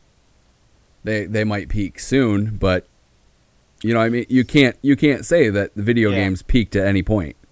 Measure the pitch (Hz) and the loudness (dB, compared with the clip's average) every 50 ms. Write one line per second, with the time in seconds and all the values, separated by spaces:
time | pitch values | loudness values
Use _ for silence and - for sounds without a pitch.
0 | _ _ _ _ _ _ _ _ _ _ _ _ _ _ _ _ _ _ _ _ | _ _ _ _ _ _ _ _ _ _ _ _ _ _ _ _ _ _ _ _
1 | - 107 110 107 98 85 107 107 107 107 104 101 85 - - 104 98 87 - - | -8 -6 -6 -6 -6 -4 -4 -4 -2 -2 -4 -4 -6 -4 -4 -4 -4 -4 -8 -10
2 | - - 131 139 131 113 101 101 104 110 107 95 98 95 92 92 - _ _ _ | -6 -2 0 2 2 2 0 0 -2 -2 -4 -2 0 0 0 -2 -4 _ _ _
3 | _ _ _ _ _ _ _ _ _ _ _ _ _ _ _ _ - 110 117 113 | _ _ _ _ _ _ _ _ _ _ _ _ _ _ _ _ -4 0 0 2
4 | 113 117 120 123 110 - 127 127 117 - - 151 135 123 - - - 139 139 - | 2 0 0 -2 -4 0 0 0 0 4 4 4 4 4 2 0 0 0 2 2
5 | 156 147 131 90 - - 170 175 143 110 98 101 98 - - 104 101 110 120 117 | 2 0 0 -2 -2 0 2 2 2 2 2 -2 -4 -4 -6 -4 -2 0 2 2
6 | 110 104 98 98 98 95 95 92 - - - 127 107 - - 101 95 98 98 95 | 2 2 2 0 0 -2 -2 -4 -2 0 0 0 0 0 -2 -2 0 0 0 0
7 | 90 - 110 104 82 73 - - _ _ | 0 0 -2 -2 -2 -4 -10 -16 _ _